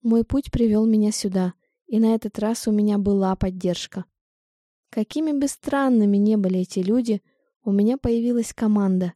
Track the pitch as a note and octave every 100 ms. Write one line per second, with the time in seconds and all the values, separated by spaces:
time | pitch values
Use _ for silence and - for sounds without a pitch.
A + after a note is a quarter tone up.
0 | A#3+ A3+ A3+ C4+ - - A#3 G#3+ A3+ A3
1 | G#3 G#3+ G3+ F#3+ F3+ - _ _ _ A3
2 | A3 A3+ A3 - G#3+ A#3 - G#3 G#3 G#3
3 | G3 G3+ F#3+ F#3+ F#3+ F#3 F3+ F3 - -
4 | F3+ _ _ _ _ _ _ _ _ -
5 | G#3+ D4 D#4 D4 C#4 - - C#4 C4+ A#3+
6 | G#3 G3+ G#3 A3 F#3+ F#3 F#3 - F#3 A#3+
7 | A#3 G#3 _ _ _ _ - G3 G#3 C4
8 | A#3+ A#3 A#3 A#3+ A3+ - A3 G#3 G3 F#3
9 | F3+